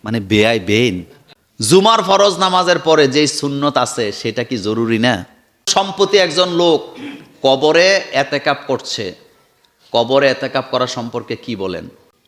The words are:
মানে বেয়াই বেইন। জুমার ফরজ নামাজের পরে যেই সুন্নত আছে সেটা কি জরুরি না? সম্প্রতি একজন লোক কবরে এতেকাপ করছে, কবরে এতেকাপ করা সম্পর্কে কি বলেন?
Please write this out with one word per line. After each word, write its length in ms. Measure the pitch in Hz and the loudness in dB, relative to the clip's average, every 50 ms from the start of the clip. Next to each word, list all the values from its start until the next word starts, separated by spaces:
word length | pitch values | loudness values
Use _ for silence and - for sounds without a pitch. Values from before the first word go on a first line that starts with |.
| - | -10
মানে 160 | 107 113 117 | -6 -6 -6
বেয়াই 400 | 101 92 107 107 107 113 117 113 | -2 0 2 2 4 2 2 0
বেইন। 460 | 90 90 104 110 120 123 92 90 85 - - - _ _ - _ _ _ _ - | 0 0 0 2 2 0 0 -4 -8 -12 -18 -20 _ _ -20 _ _ _ _ -8
জুমার 420 | 107 107 151 190 196 220 226 220 190 | -2 2 4 4 4 4 2 2 2
ফরজ 340 | 180 196 190 202 202 185 170 | 2 2 4 4 2 2 0
নামাজের 420 | 190 185 185 180 180 170 175 160 | -2 0 0 0 2 2 0 0
পরে 280 | - 160 160 156 147 135 | 2 2 4 4 4 4
যেই 200 | 127 147 151 139 | 4 2 2 0
সুন্নত 500 | - - - 143 139 143 143 147 139 135 | 0 -4 -6 -4 -4 -2 -2 -2 0 0
আছে 340 | 123 117 - - 117 104 | -2 -2 -2 -4 -4 -6
সেটা 320 | 101 - - 117 104 123 120 | -6 -6 -6 -6 -4 -4 -6
কি 140 | 117 131 113 | -4 -6 -4
জরুরি 420 | 92 104 110 113 117 113 117 110 | -4 -4 -2 -2 0 0 0 2
না? 260 | 113 123 120 92 90 - _ _ _ _ _ _ _ - | 2 0 0 -2 -4 -12 _ _ _ _ _ _ _ -2
সম্প্রতি 500 | - 196 196 190 190 - 196 190 196 202 | -2 0 -2 -2 0 0 0 2 4 2
একজন 320 | 185 175 147 170 180 180 | 2 2 2 0 0 0
লোক 480 | 175 170 175 170 160 143 - - - - - - - - - - _ _ - | 0 2 2 2 2 2 -2 -6 -14 -16 -16 -16 -16 -18 -20 -20 _ _ 2
কবরে 580 | 135 135 135 143 151 156 165 175 190 196 190 - - | 2 2 4 2 2 4 4 4 4 2 2 -2 -2
এতেকাপ 460 | - 131 143 - 147 143 - 151 147 - - - | -2 -2 -2 0 -4 -4 -2 -2 -4 -2 -4 -6
করছে, 480 | 135 120 - - - - 107 92 85 - _ _ _ _ _ _ _ _ _ _ _ _ _ _ | -6 -6 -6 -8 -8 -8 -8 -10 -10 -14 _ _ _ _ _ _ _ _ _ _ _ _ _ _
কবরে 380 | - 117 117 113 131 139 139 135 | 0 0 2 2 2 4 4 2
এতেকাপ 360 | 127 - 139 131 - 139 123 - | 2 0 -4 -4 -4 -4 -4 -4
করা 160 | - 123 127 123 | -4 -4 -4 -4
সম্পর্কে 480 | - 127 117 117 113 120 113 - 117 | -4 -8 -10 -8 -8 -10 -8 -8 -10
কি 200 | 107 - - 117 | -10 -8 -10 -8
বলেন? 340 | 95 98 92 90 82 85 87 - _ _ _ _ _ _ | -6 -6 -6 -6 -8 -12 -14 -20 _ _ _ _ _ _